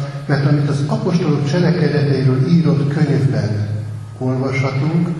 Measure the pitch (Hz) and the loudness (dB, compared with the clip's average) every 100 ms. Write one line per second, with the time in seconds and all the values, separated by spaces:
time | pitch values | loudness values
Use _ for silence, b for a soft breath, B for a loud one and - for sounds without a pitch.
0 | B B - 135 143 147 147 143 - 220 | B B -2 0 2 2 2 0 -2 -2
1 | 185 170 165 143 - 175 170 175 - 147 | 0 0 0 0 0 2 2 2 0 2
2 | 139 131 131 127 170 170 151 139 143 - | 2 2 2 2 4 4 4 2 0 0
3 | 151 127 113 110 104 104 - - - - | 0 2 0 0 -2 -2 -4 -4 -6 -10
4 | - - 127 131 135 135 135 135 151 170 | -12 -6 -4 -2 -2 -2 -2 0 0 0
5 | 175 160 | 0 -4